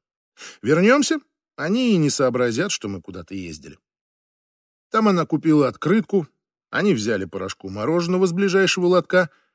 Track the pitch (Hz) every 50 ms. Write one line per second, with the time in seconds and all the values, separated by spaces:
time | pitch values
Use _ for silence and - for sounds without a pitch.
0 | _ _ _ _ _ _ _ - - - - _ - 123 156 170 190 220 269 294
1 | - - 320 285 - _ _ _ _ _ _ - 143 165 208 254 254 240 208 170
2 | 151 139 - - 135 127 120 123 123 120 110 127 185 208 - - - 101 98 87
3 | - - 90 90 82 - 95 98 90 85 78 78 - 80 - - _ _ _ _
4 | _ _ _ _ _ _ _ _ _ _ _ _ _ _ _ _ _ _ - 220
5 | 220 208 190 170 151 - 160 143 - 160 151 147 139 - - - - 147 202 226
6 | - - 202 190 151 - _ _ _ _ _ _ _ _ - 139 185 208 156 113
7 | 104 117 110 92 95 85 - 95 92 95 - - - 95 95 104 107 143 165 175
8 | 170 170 185 185 190 180 165 190 202 190 180 196 190 170 - 190 175 175 185 180
9 | - - - 185 180 - _ _ _ _ _